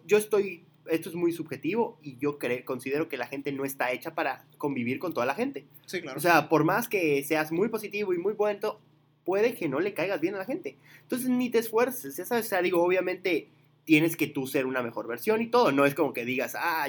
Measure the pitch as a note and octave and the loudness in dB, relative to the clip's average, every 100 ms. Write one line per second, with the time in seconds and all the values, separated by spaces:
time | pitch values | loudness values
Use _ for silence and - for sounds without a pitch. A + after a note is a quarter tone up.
0 | E3 G#3 G#3+ G#3 G3 E3+ - _ - D#3+ | 2 2 4 0 0 -4 -18 _ -2 -2
1 | G3 E3+ E3+ E3 D#3 B2+ D#3 G#3+ A3+ - | -2 -2 0 0 -6 -6 -2 0 -2 -4
2 | D3 B2 C#3+ C#3+ B2+ B2 - B2+ C3+ C#3 | -16 -4 -4 -2 -2 -2 -4 -6 -2 -2
3 | D#3+ C3 A#2+ C#3 C#3+ C#3 C#3 C3+ B2+ B2+ | -2 -4 -6 -6 -6 -4 -4 -2 -2 -2
4 | E3 D#3+ D3+ B2 - - D3 C3 A#2 C3 | -6 -4 -4 -4 -12 -6 -4 -2 -2 -2
5 | - G#2+ B2 C#3+ C4 C4+ - - - F3+ | -4 -2 -2 0 -4 -6 -14 -20 -10 -10
6 | D3+ C3+ E3+ D#3+ - D3+ D#3 G3 A#3 G3+ | -8 -2 6 6 6 4 4 2 0 0
7 | E3 C#3 C#3 D#3 D#3 E3 A3+ A3 G#3 G3+ | 2 2 2 0 0 0 0 -2 -6 -4
8 | G3+ F3 F3+ G#3+ G#3 G3+ E3 - _ _ | -2 0 0 0 0 0 -4 -6 _ _
9 | _ _ - F#3+ A#3 B3+ D#3+ C3+ G3 G3+ | _ _ -2 2 2 0 -2 0 -2 -2
10 | F3 F#3 E3 G3 F#3+ C#4 C#3 - - - | -2 0 -2 -4 -6 -8 -8 -14 -20 -18
11 | - B3+ B3+ B3 B3 A#3 A3+ A3 B3 B3+ | -8 -4 0 0 2 0 2 2 0 0
12 | C#3 C#3 F#3 A#3+ A3+ F#3+ F3+ F3 F3 F#3 | -10 -10 -2 -2 0 0 2 4 4 2
13 | F3+ F#3 F#3+ D#3+ - _ _ _ - D#3 | 0 -2 0 -2 -2 _ _ _ 4 6
14 | E3 - D3+ D3 B2+ D3 C3 C3 A#2 A2 | 6 0 -2 -2 -2 0 0 -2 -4 -6
15 | G#2+ A#2+ - A3+ A#3 A#3+ A3 C#3 C#3+ C#3+ | -6 -6 0 0 2 4 4 6 4 4
16 | D3 B2 A#2+ C3 A#2 G#2+ D#3+ D#3+ | 0 0 -4 -2 -2 -2 -2 -2